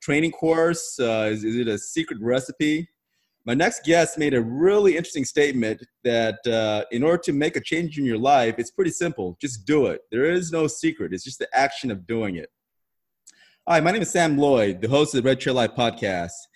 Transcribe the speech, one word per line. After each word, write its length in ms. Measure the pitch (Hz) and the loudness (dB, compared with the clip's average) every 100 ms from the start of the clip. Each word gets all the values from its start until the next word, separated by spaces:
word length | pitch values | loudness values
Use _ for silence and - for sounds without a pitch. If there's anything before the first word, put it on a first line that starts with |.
training 320 | - 143 165 | -2 0 0
course? 680 | - 160 165 165 170 - - | 0 0 2 2 0 -6 -4
Uh, 300 | 120 110 107 | -2 0 0
is, 140 | 107 | -2
is 120 | 110 117 | -2 -2
it 120 | 117 | -2
a 80 | 104 | -4
secret 420 | - - 160 120 | -4 -6 -6 -6
recipe? 680 | 113 127 131 - 151 156 170 _ _ _ _ _ | -2 -2 -2 -2 -2 -2 -4 _ _ _ _ _
My 80 | - | -2
next 320 | 123 180 - | 0 0 0
guest 320 | 143 170 160 156 | 2 4 4 0
made 160 | 147 | 0
a 80 | 131 | 0
really 560 | 113 131 175 208 202 160 | 0 0 2 4 4 2
interesting 300 | 170 151 131 | -2 -6 -2
statement 580 | - 147 131 110 110 - _ | 0 2 2 -2 -4 -10 _
that, 340 | 123 117 113 104 120 | 0 2 0 -2 -2
uh, 400 | 113 110 107 - | 0 0 -2 -2
in 120 | 120 | 0
order 160 | 147 175 | 2 2
to 160 | 175 | 0
make 220 | 143 151 139 | 0 0 -2
a 40 | |
change 380 | - 160 170 147 | -4 -4 -4 -2
in 80 | 135 | -2
your 100 | 110 | 0
life, 380 | 131 143 117 113 | 4 4 4 0
it's 140 | 117 | -4
pretty 220 | - 180 | -2 -2
simple. 440 | - 170 151 92 82 | 0 -4 -4 -8 -6
Just 240 | 143 120 95 | -8 -6 0
do 220 | 151 113 | 2 2
it. 120 | 82 - | 0 -4
There 140 | 113 | 0
is 280 | 147 180 170 | 0 0 -2
no 140 | 160 151 | -2 -2
secret. 440 | - 160 156 87 | -2 -4 -4 -6
It's 100 | 92 | -8
just 160 | - - | -10 -10
the 100 | - | -4
action 380 | 120 139 - 127 | 0 0 -2 -6
of 160 | 101 87 | -6 -6
doing 300 | 113 107 87 | -4 -4 -6
it. 120 | - _ _ _ _ _ _ _ - _ _ _ - | -12 _ _ _ _ _ _ _ -20 _ _ _ 0
Hi, 120 | 165 | 2
my 100 | 156 | 2
name 100 | 214 | 0
is 100 | 175 | 0
Sam 280 | 180 165 143 | 2 2 4
Lloyd, 420 | 143 131 104 90 | 4 4 4 0
the 80 | 107 | 0
host 260 | 139 151 | 2 2
of 80 | 135 | 2
the 60 | 123 | 2
Red 120 | 131 | 0
Chair 120 | 139 | 0
Life 200 | 127 113 | 0 0
podcast. 580 | - 120 110 104 92 85 - - | 0 -2 -2 -4 -4 -6 -10 -20